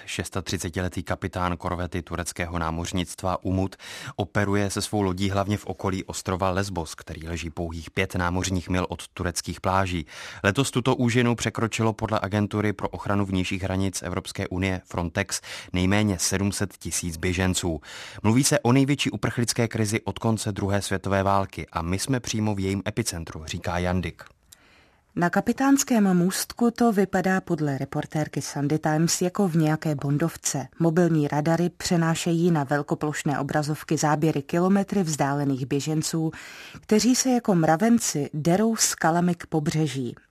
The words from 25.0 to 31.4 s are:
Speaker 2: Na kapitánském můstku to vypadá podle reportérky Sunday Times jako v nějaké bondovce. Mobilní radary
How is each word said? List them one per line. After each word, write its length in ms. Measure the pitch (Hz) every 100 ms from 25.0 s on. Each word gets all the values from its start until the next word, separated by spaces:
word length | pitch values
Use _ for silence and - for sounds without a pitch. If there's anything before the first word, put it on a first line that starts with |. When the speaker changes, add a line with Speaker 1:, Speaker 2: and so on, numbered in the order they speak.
| _ -
Speaker 2:
Na 140 | 170
kapitánském 840 | 202 - 240 269 277 - 233 196 180
můstku 540 | 180 - - - 240
to 220 | - 233
vypadá 480 | 202 190 190 185 190
podle 380 | 185 160 151 131
reportérky 640 | 135 151 151 156 151 147
Sunday 360 | - 147 143 151
Times 440 | 160 156 165 -
jako 260 | 180 190 196
v 80 | 165
nějaké 380 | 156 156 160
bondovce. 720 | 143 139 143 165 - - 139 131 -
Mobilní 500 | 165 170 170 160 147
radary 420 | 147